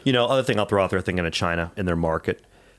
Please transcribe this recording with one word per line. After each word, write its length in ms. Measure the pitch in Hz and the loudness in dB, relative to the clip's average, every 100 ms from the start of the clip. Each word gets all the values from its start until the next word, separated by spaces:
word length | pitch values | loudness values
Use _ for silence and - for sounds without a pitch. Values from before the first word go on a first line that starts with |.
You 80 | - | 0
know, 140 | 127 120 | 2 2
other 180 | 135 | 2
thing 160 | 123 107 | 0 0
I'll 60 | 101 | 2
throw 180 | 101 | 2
out 60 | 92 | 2
there 100 | 95 | 0
thinking 240 | 90 90 85 | -2 -2 -2
of 60 | |
China 400 | - 90 85 85 - | -2 -2 -2 -4 -4
and 100 | 92 | -2
their 80 | 82 | 0
market. 480 | 82 82 - 95 - - - | 0 -2 -4 -6 -10 -20 -20